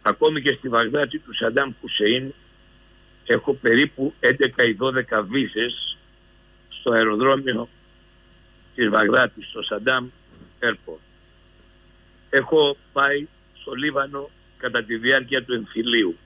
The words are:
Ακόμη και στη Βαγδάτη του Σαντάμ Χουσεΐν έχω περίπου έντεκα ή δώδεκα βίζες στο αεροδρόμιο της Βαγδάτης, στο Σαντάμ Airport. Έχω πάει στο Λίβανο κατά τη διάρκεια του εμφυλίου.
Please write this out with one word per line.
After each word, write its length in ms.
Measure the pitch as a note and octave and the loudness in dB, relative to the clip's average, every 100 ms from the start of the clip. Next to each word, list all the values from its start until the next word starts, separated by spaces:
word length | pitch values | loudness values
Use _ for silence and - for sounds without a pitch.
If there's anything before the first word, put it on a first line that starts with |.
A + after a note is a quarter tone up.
Ακόμη 400 | G#2+ G2+ D#3 D#3 | 0 2 2 2
και 140 | C#3 B2 | 0 -2
στη 100 | C3+ | 0
Βαγδάτη 500 | A#2 A2+ D3 C3+ D#3 | 0 2 0 -2 -4
του 160 | - G#3+ | -10 -4
Σαντάμ 360 | A#2 B2 C#3 A2 | 0 0 -2 -6
Χουσεΐν 520 | - - G#2+ B2+ C3+ - _ _ _ _ _ _ _ _ - | -8 0 2 2 -4 -14 _ _ _ _ _ _ _ _ 0
έχω 280 | A2+ - | 0 0
περίπου 600 | C3+ B2 A#2 D3+ - C#3 - | 0 4 4 2 0 -4 0
έντεκα 440 | B2 B2+ C3 - | 0 2 0 2
ή 100 | A#2+ | 0
δώδεκα 480 | G2+ C3 C3 A#2 A2 | 2 0 -2 0 -2
βίζες 760 | G2 C3 A2+ G#2+ A#2+ - - - _ _ _ _ _ _ _ | 0 -2 -2 -2 -4 -4 -8 -10 _ _ _ _ _ _ _
στο 220 | - B2+ | -6 0
αεροδρόμιο 800 | A2+ A2 G#2+ C3 C3+ C3+ A2+ A#2 _ _ _ _ _ _ _ _ _ _ - | 2 2 2 2 2 0 -4 -6 _ _ _ _ _ _ _ _ _ _ -4
της 140 | A2 | 0
Βαγδάτης, 580 | G#2+ G#2 C3 A#2+ - - | 2 2 2 0 -2 -14
στο 140 | A2+ | -12
Σαντάμ 460 | - G#2 A#2 C3 B2 - _ - - _ | -8 -4 -2 -2 -4 -16 _ -20 -20 _
Airport. 420 | A#2+ G#2 - D#2 _ _ _ _ _ _ _ _ - _ _ _ _ | -4 -4 -12 -18 _ _ _ _ _ _ _ _ -20 _ _ _ _
Έχω 480 | C#3 B2+ D#3 D3 C#3 _ | -2 2 4 4 0 _
πάει 340 | C#3 C#3 C#3+ D3+ _ _ - | -2 0 0 -6 _ _ -20
στο 120 | - | -14
Λίβανο 560 | B2 D3 C#3 C#3 C#3 C#3 _ _ _ | -6 -4 -2 -4 -8 -12 _ _ _
κατά 260 | B2+ A#2+ | -4 -4
τη 140 | G#2+ A2+ | -4 -4
διάρκεια 460 | A#2+ C3+ B2 C3 | 2 0 0 -6
του 100 | B2+ | -2
εμφυλίου. 640 | B2 G2+ - A#2 A#2 F#2+ E2 | -6 -4 -6 0 2 0 -2